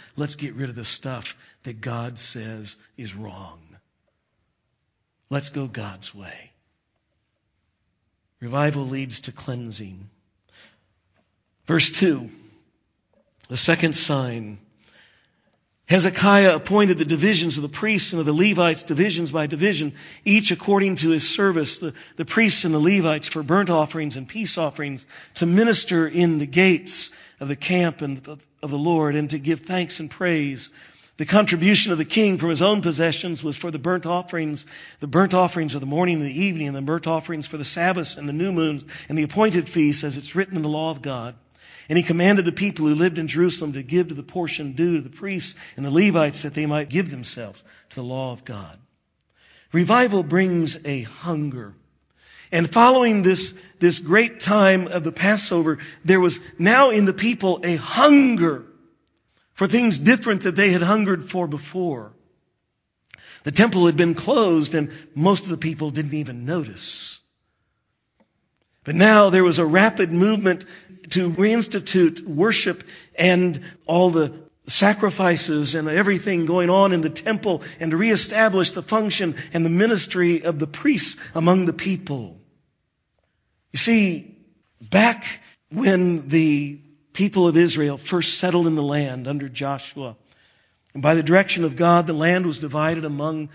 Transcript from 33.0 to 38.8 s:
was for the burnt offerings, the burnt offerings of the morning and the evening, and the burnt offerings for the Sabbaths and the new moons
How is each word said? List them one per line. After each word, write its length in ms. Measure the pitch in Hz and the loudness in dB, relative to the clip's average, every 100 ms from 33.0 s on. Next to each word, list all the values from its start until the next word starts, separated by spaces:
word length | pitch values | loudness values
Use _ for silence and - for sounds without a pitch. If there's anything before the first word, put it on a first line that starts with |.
| 165 143 185 160 | 0 -2 -6 -8
was 120 | 151 139 | -8 -8
for 140 | 175 | -8
the 80 | 156 | -6
burnt 300 | 135 185 160 | -4 -4 -4
offerings, 580 | 175 175 170 156 147 - - - - | -6 -4 -6 -6 -8 -12 -20 -20 -14
the 60 | 147 | -2
burnt 280 | 156 190 185 | 2 4 4
offerings 400 | 185 175 156 135 | 2 0 -6 -6
of 60 | |
the 60 | 135 | -4
morning 280 | 143 180 165 | -2 0 -2
and 100 | 143 | -4
the 160 | 135 196 | -2 -2
evening, 220 | 165 147 | -2 -6
and 80 | 139 | -6
the 60 | |
burnt 240 | 139 165 160 | -4 -4 -2
offerings 400 | 160 156 160 147 | -4 -4 -10 -10
for 120 | 156 | -10
the 60 | |
Sabbaths 540 | 143 - 170 180 151 - | -8 -2 -2 -2 -6 -10
and 100 | 147 | -8
the 60 | |
new 180 | 147 190 | -4 -2
moons 320 | 175 160 147 | -2 -2 -4